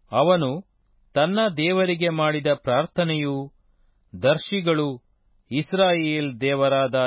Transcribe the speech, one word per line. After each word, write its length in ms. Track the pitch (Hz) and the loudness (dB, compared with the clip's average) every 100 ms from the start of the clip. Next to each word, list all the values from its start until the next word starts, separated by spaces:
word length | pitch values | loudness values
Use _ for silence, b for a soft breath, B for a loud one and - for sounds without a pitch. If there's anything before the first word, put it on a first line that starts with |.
| - | -6
ಅವನು 500 | 110 156 180 135 147 - _ _ _ _ | 0 2 2 0 -4 -10 _ _ _ _
ತನ್ನ 260 | - 156 202 220 147 | 0 0 2 0 0
ದೇವರಿಗೆ 520 | 165 185 185 170 170 | 0 2 0 0 0
ಮಾಡಿದ 380 | 160 151 151 143 | 0 0 0 0
ಪ್ರಾರ್ಥನೆಯೂ, 960 | 143 - 123 165 - 170 156 143 139 139 _ _ _ _ _ _ 90 | -2 0 0 0 -2 -2 0 -2 -4 -8 _ _ _ _ _ _ -2
ದರ್ಶಿಗಳು 880 | 123 151 - 196 170 156 147 127 _ _ _ _ - | 0 2 0 -4 0 0 -2 -6 _ _ _ _ -8
ಇಸ್ರಾಯೇಲ್ 920 | 127 151 190 190 175 156 156 143 120 | -6 -4 0 2 2 0 -2 -4 -4
ದೇವರಾದ 540 | 135 139 139 135 135 131 | -2 0 2 2 0 0